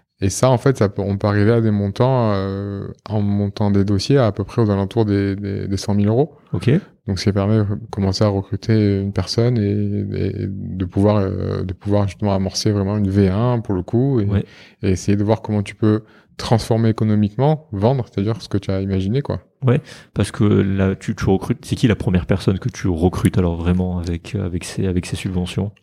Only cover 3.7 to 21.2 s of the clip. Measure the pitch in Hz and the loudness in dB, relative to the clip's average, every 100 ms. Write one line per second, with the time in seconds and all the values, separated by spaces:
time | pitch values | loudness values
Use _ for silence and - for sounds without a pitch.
3.7 | 101 98 98 - 139 113 98 98 - 110 | 4 4 2 2 4 2 0 -4 0 2
4.7 | 98 98 120 107 101 98 98 101 98 95 | 2 0 0 2 2 0 -2 -6 -6 -4
5.7 | 98 - 104 101 113 151 - _ 90 117 | -4 -2 2 2 2 0 -4 _ -2 2
6.7 | 156 - _ - 92 104 101 98 110 101 | 0 0 _ -6 -2 0 0 2 2 0
7.7 | 104 - - 98 95 107 98 95 101 - | -4 -8 -2 -2 2 0 0 -4 -6 0
8.7 | 110 104 98 98 98 90 - 120 123 101 | 2 2 2 -2 -4 -2 0 0 2 0
9.7 | 104 101 101 101 95 95 95 98 98 92 | 0 -2 -2 -4 -4 -4 -4 -6 -6 -8
10.7 | 92 92 101 101 107 95 95 92 98 95 | -6 -4 2 4 4 0 -2 -4 -4 -6
11.7 | 90 101 101 101 - 104 95 95 - 107 | -6 0 0 0 -2 -2 0 -2 -2 0
12.7 | 101 98 107 98 101 95 98 123 120 110 | 0 0 0 2 4 4 2 0 0 -2
13.7 | 95 - 113 135 127 104 101 - - - | -4 0 0 2 2 0 0 -2 -10 -20
14.7 | _ 98 90 - 101 104 110 - 104 98 | _ -2 0 0 0 2 0 0 -2 -2
15.7 | - 110 107 - - _ - - 113 - | 0 2 2 -2 -20 _ -12 0 0 2
16.7 | 113 113 107 110 104 104 104 139 151 - | 2 2 2 2 2 0 0 0 0 -4
17.7 | 98 110 139 107 - 101 113 - 101 - | -2 0 0 -2 -4 -4 -4 -4 -4 -2
18.7 | 95 98 95 95 127 143 98 - _ 127 | -2 0 0 0 -2 -2 -6 -8 _ 0
19.7 | 127 - - - - 101 - 104 104 98 | 0 -2 -16 -8 -4 -2 0 2 4 2
20.7 | 95 95 98 - 107 | 2 0 0 -6 -4